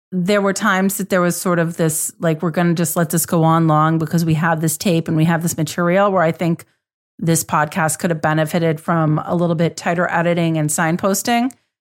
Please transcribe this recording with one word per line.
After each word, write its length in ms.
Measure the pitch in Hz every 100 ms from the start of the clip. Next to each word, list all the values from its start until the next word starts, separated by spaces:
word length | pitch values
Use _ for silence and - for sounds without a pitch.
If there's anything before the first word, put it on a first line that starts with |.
| _
there 280 | 185 175 208
were 100 | 196
times 460 | 190 208 185 196 -
that 100 | 196
there 140 | 185
was 180 | 175 170
sort 180 | 190 170
of 200 | 165 170
this, 340 | 160 156 - -
like, 240 | 170 156
"We're 80 | 175
gonna 240 | 165 175
just 220 | 165 165 175
let 120 | 165
this 160 | 170
go 200 | - 175
on 220 | 160 165 165
long 320 | 151 156 160
because 280 | 156 170 165
we 80 |
have 260 | 156 165 160
this 160 | 160 -
tape 320 | 208 165 170
and 80 | 156
we 80 |
have 180 | 160 165
this 140 | 165 -
material," 560 | 156 - 175 185 202
where 100 | 190
I 100 | 165
think 340 | 165 170 170 - _ _ _ _ -
this 240 | 160 165
podcast 560 | - 165 151 185 160 -
could 120 | 180
have 100 | 160
benefited 580 | 156 156 156 175 165 156
from 440 | - 165 156 151
a 100 | -
little 220 | 175 170 165
bit 180 | 165
tighter 320 | - 180 175 180
editing 480 | - 170 175 165 160
and 100 | 151
signposting 840 | - 165 175 196 196 - 233 254 - _ _